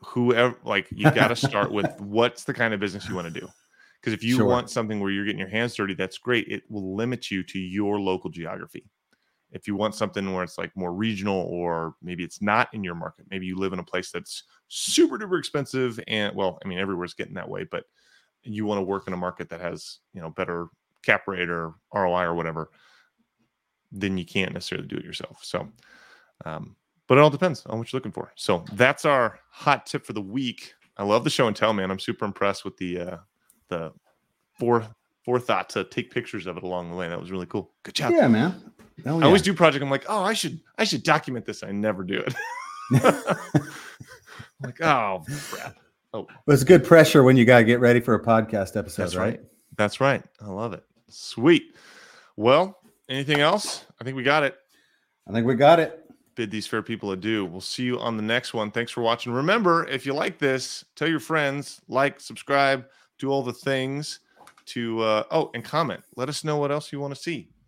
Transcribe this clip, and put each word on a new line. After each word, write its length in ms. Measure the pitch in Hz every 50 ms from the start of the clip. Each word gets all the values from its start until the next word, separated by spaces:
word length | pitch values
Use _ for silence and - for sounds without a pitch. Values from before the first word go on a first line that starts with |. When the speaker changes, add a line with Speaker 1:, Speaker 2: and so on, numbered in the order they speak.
Speaker 1:
Whoever, 540 | - - - 127 120 123 117 113 123 127 - - -
like, 240 | 113 104 98 92 -
you 180 | - - 107 151
gotta 240 | 139 117 107 107 120
start 360 | - - - - 101 101 -
with 160 | 104 104 98 - -
Speaker 2:
<laughs> 40 | -
Speaker 1:
what's 440 | 101 101 104 113 117 123 - - -
the 100 | - 127
kind 200 | - 120 113 110
of 60 | 101
business 280 | 104 98 90 101 90 95
you 60 | 98
wanna 160 | 90 85 85
do. 160 | 80 - - - - _ _ _ _ _ _ _ _ _
'Cause 120 | - 120 110
if 100 | 95 113
you 120 | 117 127 127
Speaker 2:
Sure. 80 | 110
Speaker 1:
want 240 | 120 123 123 120 117
something 300 | - 120 113 104 110 104
where 100 | 98 98
you're 140 | 98 98 101
getting 140 | 104 98 -
your 100 | 95 92
hands 240 | 104 110 120 120 -
dirty, 180 | - 104 95 95
that's 220 | 80 95 92 - -
great. 280 | - 123 123 113 - -
It 160 | 104 101 - -
will 260 | 110 104 95 95 95
limit 340 | 101 113 123 123 117 - -
you 120 | 101 95 90
to 160 | - - 95
your 400 | 92 90 92 104 104 101 104 104
local 300 | 98 95 92 92 - 87
geography. 560 | 80 85 82 82 101 - 85 - - - - _ _ _ _ _ _ _ _ _ _ _ _ _
If 160 | - - - 107
you 80 | 101
want 200 | 98 107 107 104
something 360 | - 110 98 - 101 98 95
where 120 | 95 92 90
it's, 140 | 85 - -
like, 160 | 90 85 - 98
more 160 | 90 87 87
regional, 480 | 95 110 113 107 95 98 104 98 95
or 540 | 87 85 87 87 87 87 82 82 82 80 - _ -
maybe 200 | 87 87 85 87
it's 160 | 80 - -
not 300 | 104 104 107 117 123 - -
in 100 | 110 98
your 100 | 90 85
market, 300 | 85 85 90 - _ _ _
maybe 160 | 98 95 92 90
you 100 | 92 95
live 160 | 95 95 92
in 60 | 90
a 40 | 87
place 280 | - - 90 90 -
that's 320 | - 87 - - - - - _ _ _ _ _
super 500 | - - - - - 294 339 294 269 208
duper 220 | 220 190 185 165
expensive 600 | - - - 147 131 - - 131 127 123 110 113 - -
and, 280 | 110 107 104 101 -
well, 240 | 92 98 92 85 - -
I 40 | 98
mean, 100 | 90 90
everywhere's 380 | 98 98 95 87 90 85 -
getting 180 | - 110 - 101
that 160 | 92 85 -
way, 140 | 95 98 95
but 220 | - - - - _ _ _ _ _ _ _ _ _ _ _ _
you 220 | 120 107 104 107
wanna 180 | 104 104 101 95
work 240 | 90 98 95 - 98
in 60 | 92
a 40 | 90
market 320 | 90 90 90 - 87 -
that 100 | 85 85
has, 380 | 90 85 87 82 - - - - _ _ -
you 80 | 95
know, 80 | 80 82
better 380 | 78 - 90 90 87 85 85 82 _ _ _ _ _ _
cap 260 | - - 107 98 - -
rate 220 | 95 90 90 85
or 240 | 87 85 82 80 82 - _ _
R 140 | - 104 95 90
O 60 | 87
I 100 | 90 90
or 100 | 85 85
whatever, 340 | 85 82 82 80 80 80 - _ _ _ _ _ _ _ _ _ _ _ _ _ _ _ _ _ _ _ _ _ _ _ _
then 260 | - 98 104 98 95 92
you 80 | 85
can't 280 | - - 101 92 - 80
necessarily 340 | 92 - - - - - -
do 80 | - -
it 60 | -
yourself. 400 | - 80 - - - - - -
So, 240 | - - - - - - _ _ _ - - - - - _ _ _ _ _ -
um, 300 | - 78 76 - - 104 _ _ _ _ _ _ -
but 100 | 131 139
it 40 |
all 100 | 151 151
depends 340 | 143 143 185 180 139 - -
on 140 | - - 113
what 120 | 113 -
you're 60 | - 131
looking 140 | - 107
for. 200 | - - 85 - _
So 280 | - - - 95 85 85 - 101
that's 300 | 98 123 131 143 - -
our 360 | 156 139 131 120 107 - - _ _
hot 380 | _ - - 147 139 120 - -
tip 180 | - 139 -
for 80 | - 110
the 80 | 107
week. 540 | 98 95 104 135 135 120 104 - - - - _ _ _ _
I 80 | - 101
love 200 | 101 104 120 110
the 80 | -
show 160 | - - 131 110
and 80 | 101
tell, 180 | - 110 110 110
man. 160 | 101 92 92
I'm 80 | 95 95
super 240 | - - 113 - 110
impressed 400 | 101 92 - 98 101 95 - -
with 140 | 98 - -
the, 220 | 95 90 87 90
uh, 180 | 87 90 90 82 95 _ _ _ _ _ _ _ _ _
the 220 | 92 82 80 78 - _ _ _ _ _ _ _ _ _ _ _ _ -
fore-, 280 | - 117 120 117 110 110 - _ _ _ _ _ _
forethought 440 | 120 123 123 123 - 110 92 95 -
to 140 | - 104 92
take 260 | - - 127 120 -
pictures 340 | - 123 - - - 104 85
of 100 | 92 85 87
it 40 | 92
along 280 | 90 90 90 87 85
the 40 | 87
way. 140 | 90 90 82
That 100 | 87 92
was 120 | 85 87
really 160 | 95 92 90 87
cool. 240 | - 107 92 - _ _
Good 140 | - 202 -
job. 160 | - 143 - 349
Speaker 2:
Yeah, 140 | 330 226 127
man. 440 | 113 110 135 180 185 - - - - - - - _ - -
Hell 200 | 127 156 165 165
Speaker 1:
I 20 |
always 160 | 147 185 202
Speaker 2:
yeah. 120 | - 196 190
Speaker 1:
do 0 |
project. 260 | 156 180 156 135 139
I'm 80 | 139 139
like, 140 | 139 135 - -
"Oh, 120 | 214 208 185
I 100 | 202 226
should, 260 | - - 151 165 160 - _ _ -
I 60 | 220
should 200 | 208 - 123 -
document 420 | 165 151 156 - - 127 117 -
this." 180 | - 104 - -
I 80 | 101
never 320 | 101 101 104 107 101 92 95
do 140 | 90 95 -
it. 160 | - - 131 - 880 - - - - - - - - -
<laughs> 0 |
Speaker 2:
<laughs> 120 | 135 135 -
Speaker 1:
I'm 640 | 254 285 - - - 190 - - - - 147 - - - - - - - - - - - - _ - - - - - _ - 139
like, 180 | 127 - -
"Oh, 420 | 165 160 143 123 110 101 95 90 80 113 143 147 - -
crap." 280 | - - - - - _ _ _ _ _ _ _ -
Oh. 140 | 107 - - - - _
Speaker 2:
But 80 | - 143
it's 100 | 127 131
good 200 | 151 185 160 -
pressure 400 | - 170 160 156 - - 151 131
when 140 | 127 131 131
you 80 | 117
gotta 180 | 127 127 120 110
get 160 | 110 120 120
ready 200 | 123 120 120 120
for 160 | 120 - 113
a 80 | 104 -
podcast 520 | 117 113 113 107 110 113 101 95 - -
episode, 280 | 107 101 - - - 92
Speaker 1:
That's 120 | 87 90
Speaker 2:
right? 240 | 90 92 92 - -
Speaker 1:
right. 20 | - - _ _ _ _ - -
That's 240 | 107 101 - -
right. 220 | 131 139 131 95 - - _ _
I 60 | 104 104
love 260 | 92 98 113 117 90
it. 100 | - - _ _ _ _ _
Sweet. 680 | - - - - - - 117 160 175 - - - _ - - - - - - - - - - _ _
Well, 420 | - 107 120 135 156 185 196 196 - _ _ _ _ _ -
anything 320 | 131 139 139 135 151 143
else? 460 | 143 160 190 214 - - - - - - _ _
I 20 | 120
think 140 | 131 135 135
we 60 | 120
got 200 | 135 147 156 143
it. 140 | 135 - - _ _ _ _ _ _ _ _ _ _ _ _ _ -
Speaker 2:
I 40 |
think 140 | 101 117 113
we 100 | 123 131
got 240 | 113 143 147 170 165
it. 240 | 156 - - - - - - _ _ _ _
Speaker 1:
Bid 160 | - 113 104
these 140 | 107 107 101 -
fair 140 | - 110
people 300 | 104 - 113 104 - 101
adieu. 340 | 95 92 92 110 113 107 98
We'll 160 | 85 85 92
see 220 | - - - - 127
you 160 | 123 123 -
on 180 | - 120 113 107
the 60 | 107
next 300 | 110 117 127 - - -
one. 180 | 113 107 104
Thanks 200 | - 117 120 -
for 100 | - 123
watching. 300 | 117 113 117 117 - 123 120
Remember, 540 | 127 143 170 208 240 208 175 165 165 - -
if 180 | 139 131 -
you 80 | 139 139
like 260 | 147 175 202 175 -
this, 440 | 147 135 131 131 127 - - - - _ _
tell 120 | - 151 165
your 120 | 160 147
friends, 600 | 156 - 160 156 147 139 135 143 135 - - - _ -
like, 320 | 120 131 139 143 - -
subscribe, 640 | - - 120 - - - 139 139 139 135 135 131 127 - _ _ _ _ _ -
do 100 | - 135
all 140 | 139 139 127
the 100 | 123 120
things 680 | - - 139 135 131 131 135 139 143 156 - - - _ _ _ _ - - - _ _ -
to, 340 | - 120 117 117 113 113
uh, 220 | 113 110 107 107 107 -
oh, 200 | 160 160 151 - -
and 100 | 120 110
comment. 380 | - - 156 165 123 90 - - _ _
Let 120 | 120 127 143
us 140 | 147 - -
know 140 | 156 151 147
what 140 | 143 139
else 200 | 143 151 147 -
you 80 | - 139
wanna 160 | 143 139 139
see. 340 | - - 175 165 120 82 - _ _ _